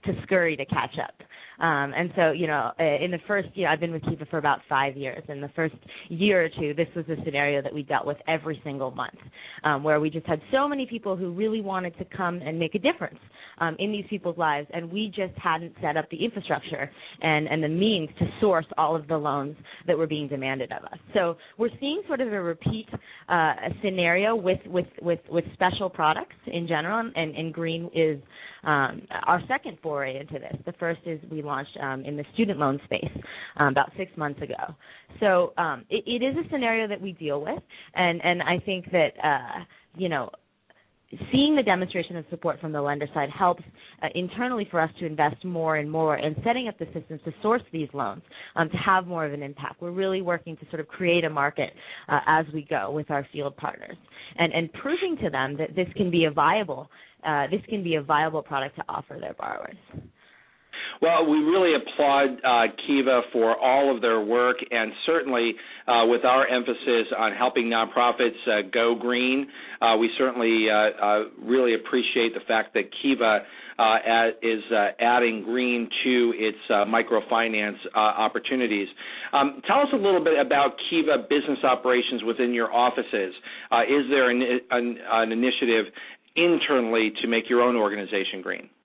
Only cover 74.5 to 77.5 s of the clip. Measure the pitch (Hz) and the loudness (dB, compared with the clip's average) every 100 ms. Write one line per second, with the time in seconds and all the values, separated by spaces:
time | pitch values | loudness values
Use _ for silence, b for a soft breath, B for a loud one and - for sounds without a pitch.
74.5 | 110 104 113 101 - 117 123 120 110 98 | -2 0 2 2 2 4 4 4 0 -2
75.5 | 123 123 120 117 - 131 123 120 117 110 | -2 0 0 -2 -2 2 4 4 2 -2
76.5 | 104 - 104 104 113 113 113 110 113 113 | -4 0 2 4 2 2 0 2 0 2